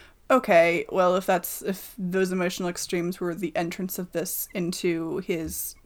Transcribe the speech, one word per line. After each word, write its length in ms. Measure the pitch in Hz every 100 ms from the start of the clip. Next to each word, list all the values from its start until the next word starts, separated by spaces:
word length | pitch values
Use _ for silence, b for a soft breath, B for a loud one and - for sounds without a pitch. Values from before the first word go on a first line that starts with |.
| B B -
"Okay, 540 | 262 233 170 170 170 -
well, 240 | 190 180 185
if 120 | 190
that's, 340 | 180 - -
if 320 | - 185 - -
those 360 | 185 190 185
emotional 380 | 185 180 185 180
extremes 500 | 175 - 175 175 180
were 160 | 175 170
the 200 | 175 -
entrance 440 | 170 175 185 -
of 120 | 180
this 360 | 170 180 - - 196
into 600 | 170 - 180 165 165 151
his 560 | 185 170 160 - - -